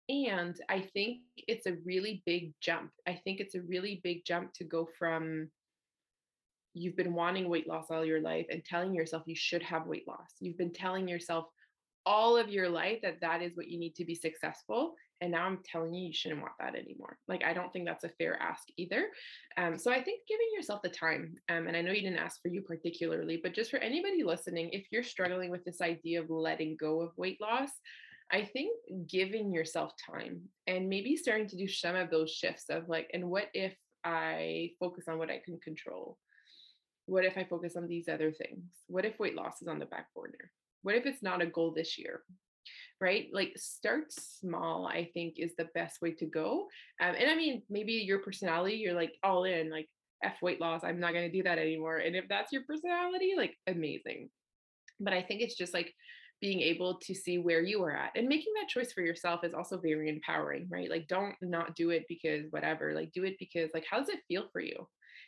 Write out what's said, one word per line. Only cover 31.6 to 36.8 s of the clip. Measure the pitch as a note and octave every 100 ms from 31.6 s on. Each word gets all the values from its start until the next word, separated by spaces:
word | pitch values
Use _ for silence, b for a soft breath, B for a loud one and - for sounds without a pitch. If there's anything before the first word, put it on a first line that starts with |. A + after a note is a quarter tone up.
| F#3+
some | - F3 F#3
of | E3+
those | D#3+ D#3+
shifts | - E3 - -
of, | D#3+ E3+
like, | D#3+ -
"And | F3+ F3
what | F#3+ G#3
if | E3 F#3+ - _ _
I | E3+ E3 D#3+ D#3+ E3 E3 E3+ -
focus | F3+ F3 E3+
on | D#3+
what | D#3+
I | D#3+
can | - E3+
control? | - D#3 - - - - B B B B B B